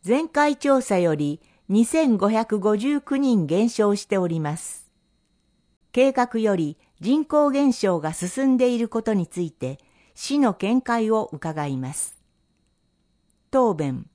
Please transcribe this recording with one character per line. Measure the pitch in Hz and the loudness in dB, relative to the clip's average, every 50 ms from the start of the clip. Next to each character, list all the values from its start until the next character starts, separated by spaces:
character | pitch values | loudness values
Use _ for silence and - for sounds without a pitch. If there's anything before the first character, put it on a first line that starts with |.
| - | 0
前 | 175 233 285 330 320 | 0 0 0 0 -2
回 | - 294 294 302 285 | 0 0 2 2 0
調 | - - 277 269 262 | 0 2 2 2 2
査 | 247 - 202 180 | 2 0 0 2
よ | 175 170 156 | 2 2 0
り | 147 147 147 147 - _ _ _ _ _ - | 0 -2 -4 -4 -6 _ _ _ _ _ 0
二 | 190 214 233 | 2 2 2
千 | - - 320 320 269 226 | 4 2 2 2 2 2
五 | 190 190 202 | 2 2 2
百 | 220 220 226 220 214 208 | 2 0 0 0 -4 0
五 | 185 214 214 | 0 0 0
十 | 202 220 277 294 285 | 0 0 -2 -2 -2
九 | _ - 277 | _ -2 -2
人 | 269 285 262 240 202 160 | 0 2 2 2 2 0
減 | 139 160 190 226 233 | 0 0 0 0 0
少 | - - 214 208 202 | 0 0 0 0 0
し | 202 - | -2 -4
て | _ 208 190 | _ -2 -2
お | 180 | -2
り | 170 165 165 | -2 -2 -4
ま | 151 147 156 | -4 -6 -6
す。 | 165 - - - - - _ _ _ _ _ _ _ _ _ _ _ _ _ _ _ _ _ _ _ _ _ | -8 -10 -14 -16 -18 -20 _ _ _ _ _ _ _ _ _ _ _ _ _ _ _ _ _ _ _ _ _
計 | - 240 262 277 | 2 2 4 4
画 | 262 254 247 247 - 226 | 4 0 -2 0 0 0
よ | 220 214 202 | 0 2 2
り | 175 160 147 156 _ _ _ _ _ | 0 -2 -4 -6 _ _ _ _ _
人 | 160 202 269 311 294 | -2 0 0 0 0
口 | - 294 - 294 285 | 2 2 2 2 2
減 | 262 277 285 269 | 2 2 2 2
少 | 233 - - 196 180 165 | 2 2 0 0 0 0
が | 151 156 | -2 -4
進 | 165 - 175 180 - 262 269 269 254 | -6 -4 -8 -6 -4 -2 0 2 2
ん | |
で | 247 254 247 | 2 2 2
い | 247 226 | 2 -2
る | 233 226 | -4 -4
こ | - 226 | -4 -4
と | 220 226 214 | -2 0 -2
に | 196 170 | -2 -2
つ | _ - 175 | _ -6 -6
い | 175 160 | -6 -6
て、 | - _ - 127 135 - _ _ _ _ _ _ _ | -6 _ -10 -10 -10 -12 _ _ _ _ _ _ _
市 | - - - 269 294 | -14 -8 -4 0 2
の | 277 226 185 | 2 2 0
見 | - - 196 240 254 | -2 -2 0 0 0
解 | 247 - 233 233 220 220 | 0 0 -2 0 0 0
を | 220 220 214 - | 0 0 0 -4
伺 | - 143 - 165 156 156 147 | -10 -8 -8 -6 -6 -4 -4
い | 143 135 | -4 -4
ま | 131 131 131 | -6 -6 -8
す。 | 151 - - - - _ _ _ _ _ _ _ _ _ _ _ _ _ _ _ _ _ _ _ _ _ _ _ _ _ _ _ | -8 -8 -10 -10 -12 _ _ _ _ _ _ _ _ _ _ _ _ _ _ _ _ _ _ _ _ _ _ _ _ _ _ _
答 | - 262 254 226 185 | 2 2 2 2 2
弁。 | 151 151 139 127 120 - - | 0 -2 -4 -4 -6 -10 -14